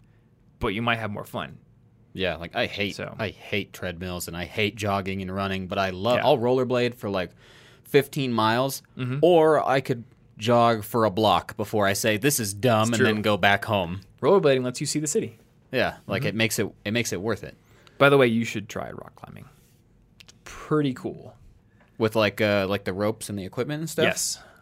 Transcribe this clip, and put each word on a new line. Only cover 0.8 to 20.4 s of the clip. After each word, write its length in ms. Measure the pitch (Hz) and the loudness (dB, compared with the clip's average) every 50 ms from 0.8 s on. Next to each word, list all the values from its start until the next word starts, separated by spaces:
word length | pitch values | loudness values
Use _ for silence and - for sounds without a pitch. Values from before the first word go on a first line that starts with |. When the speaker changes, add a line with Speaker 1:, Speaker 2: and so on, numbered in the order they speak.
| 117 | -2
Speaker 1:
might 160 | 120 117 113 | -2 -2 -2
have 100 | 110 104 | -4 -8
more 140 | 104 - - | -8 -8 -10
fun. 320 | - - 107 78 67 - - _ _ _ _ _ _ _ _ _ _ - | -10 -10 -10 -10 -12 -14 -20 _ _ _ _ _ _ _ _ _ _ -8
Speaker 2:
Yeah, 220 | 90 92 87 80 | -4 -4 -4 -4
like, 200 | 80 87 80 - | -6 -8 -8 -4
I 120 | - 117 | -4 -4
hate, 260 | - - 101 104 98 - | -4 -4 -4 -6 -6 -6
Speaker 1:
So. 180 | - 98 - - | -8 -10 -10 -8
Speaker 2:
I 120 | - 113 92 | -8 -8 -8
hate 440 | - - - - 110 104 92 - - | -8 -10 -10 -6 -4 -4 -4 -6 -10
treadmills 540 | - 101 90 85 82 92 90 90 87 - | -12 -10 -10 -8 -8 -8 -8 -8 -8 -8
and 100 | 85 82 | -8 -8
I 80 | 87 87 | -8 -8
hate 300 | - - 113 107 104 104 | -6 -2 -2 -2 -2 -2
jogging 480 | 110 107 101 98 98 92 98 95 98 95 | -4 -2 -2 -2 -2 -2 -4 -6 -6 -6
and 100 | 92 92 | -6 -4
running, 320 | 98 98 98 95 95 92 | -4 -4 -4 -4 -4 -6
but 140 | 87 101 98 | -4 -2 -2
I 100 | 95 95 | -2 -2
love, 280 | 90 90 98 117 123 - | -2 -2 0 0 0 2
Speaker 1:
Yeah. 60 | - | 4
Speaker 2:
I'll 100 | 127 151 | 2 2
rollerblade 560 | 117 117 123 127 131 127 120 127 123 123 120 113 | 2 2 2 2 2 0 0 0 0 0 -2 -4
for, 160 | - - 104 | -6 -6 -4
like, 220 | 98 92 90 - - - - - - - - - - _ _ | -2 -2 -4 -4 -8 -16 -20 -20 -20 -20 -20 -20 -20 _ _
fifteen 480 | - - 143 135 - - 151 135 123 | 2 2 2 2 2 -2 -4 -2 -2
miles, 520 | 117 113 110 110 113 123 135 139 139 - - _ - | 0 2 2 2 2 2 0 -2 -4 -8 -12 _ -12
Speaker 1:
Mm-hmm. 220 | - - 123 131 143 151 | -8 -6 -6 -2 2 4
Speaker 2:
or 440 | 175 180 160 156 156 151 127 - | 6 6 6 6 6 4 4 2
I 140 | - 131 139 | 2 0 0
could 220 | - - 127 117 110 - _ _ _ _ - | 0 -2 -4 -6 -6 -16 _ _ _ _ -14
jog 460 | - 107 117 120 120 117 117 117 107 104 | -4 0 4 4 6 6 4 4 2 -2
for 220 | - - 117 110 | -2 0 2 2
a 40 | 104 | 2
block 460 | 90 107 110 101 90 82 - - - | 2 4 4 6 6 4 2 -2 -8
before 300 | - 107 - - 107 101 | -8 -6 -2 0 2 2
I 60 | 98 101 | 2 2
say, 240 | - - 113 107 | 2 0 0 0
"This 220 | 101 113 147 147 - | 2 2 0 0 0
is 140 | 110 98 101 | -2 -4 -4
dumb," 280 | 101 101 127 113 107 | 0 2 4 4 4
Speaker 1:
It's 80 | 110 117 | 4 2
Speaker 2:
and 80 | 117 | 2
Speaker 1:
true. 80 | - 127 | 2 2
Speaker 2:
then 140 | 110 107 107 101 | 2 2 2 2
go 140 | 107 104 | 2 2
back 280 | 92 104 101 101 98 - | 4 4 4 4 4 2
home. 360 | - 107 98 87 82 90 101 - - _ - | 0 0 0 0 -2 -4 -10 -12 -16 _ -2
Speaker 1:
Rollerblading 420 | 123 143 196 196 - 143 135 131 127 | 2 4 4 4 6 4 2 2 0
lets 160 | 127 127 - | -4 -6 -6
you 40 | 156 | -6
see 120 | 139 - 151 | -4 -4 -4
the 80 | 151 | -2
city. 320 | 143 - 226 156 110 - - _ _ _ _ _ - | -2 -2 -2 -2 -4 -8 -16 _ _ _ _ _ -6
Speaker 2:
Yeah, 260 | 131 127 98 82 - - - | -2 0 0 0 -2 -6 -8
like, 160 | - 101 95 | -4 -4 -2
Speaker 1:
Mm-hmm. 60 | - 104 | -2 -2
Speaker 2:
it 60 | 98 | -2
makes 240 | 113 113 110 - - | 0 0 0 0 -2
it, 100 | 98 - - _ - | -4 -4 -6 _ -6
it 60 | 104 | -4
makes 200 | 107 120 110 - 104 | -2 -2 -2 -4 -4
it 80 | 87 | -6
worth 220 | 95 117 104 - - | -4 -4 -6 -6 -8
it. 120 | 67 - _ _ _ _ _ _ _ _ | -16 -18 _ _ _ _ _ _ _ _
Speaker 1:
By 120 | - 139 143 | 2 4 6
the 80 | 143 | 6
way, 100 | 139 127 | 6 6
you 160 | 120 113 117 113 | 4 4 0 -2
should 220 | - - 110 104 - | -4 -6 -8 -10 -10
try 220 | - - - 57 | -10 -10 -10 -10
rock 240 | - - - - _ | -12 -16 -18 -18 _
climbing. 300 | - - - - - - - _ _ _ _ _ _ _ _ _ _ _ _ _ - | -20 -20 -20 -18 -20 -20 -20 _ _ _ _ _ _ _ _ _ _ _ _ _ -20
It's 120 | - _ - _ | -20 _ -20 _